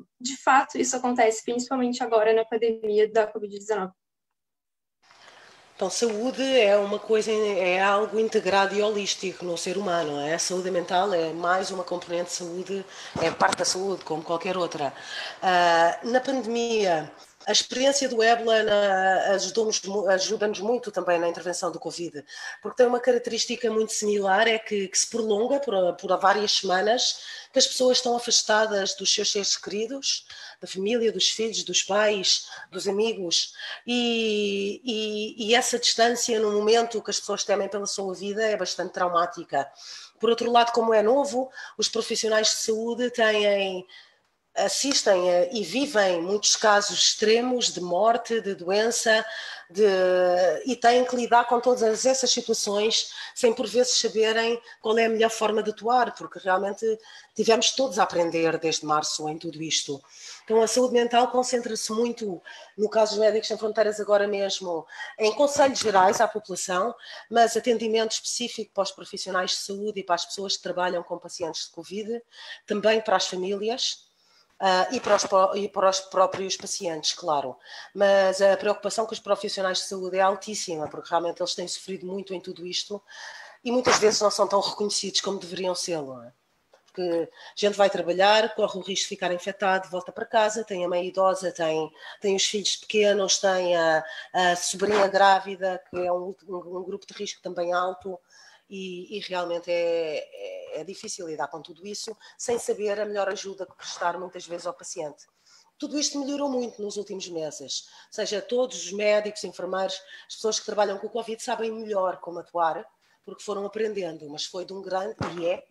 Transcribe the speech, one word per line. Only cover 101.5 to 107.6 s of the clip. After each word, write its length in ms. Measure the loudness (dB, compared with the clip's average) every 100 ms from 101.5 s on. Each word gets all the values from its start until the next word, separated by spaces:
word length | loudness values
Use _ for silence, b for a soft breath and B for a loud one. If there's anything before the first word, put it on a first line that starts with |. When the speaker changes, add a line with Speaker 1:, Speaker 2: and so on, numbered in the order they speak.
| -8
Speaker 2:
tudo 240 | -16 -18 -14
isso, 300 | -12 -12 -14 B B
sem 200 | -4 -4
saber 420 | -2 -4 -2 -2
a 60 | -2
melhor 240 | -2 -2
ajuda 380 | -4 -8 -10 -12
que 80 | -12
prestar 420 | -14 -4 -4 -2
muitas 280 | -8 -12 -12
vezes 180 | -8 -8
ao 80 |
paciente. 540 | -10 -12 -10 -10 -12 -20 b b b b _
Tudo 200 | -8 -4
isto 220 | -2 -4
melhorou 300 | -6 -4 -2
muito 320 | -2 -6 -8
nos 160 | -10 -8
últimos 320 | -10 -10 -10
meses, 580 | -8 -8 -10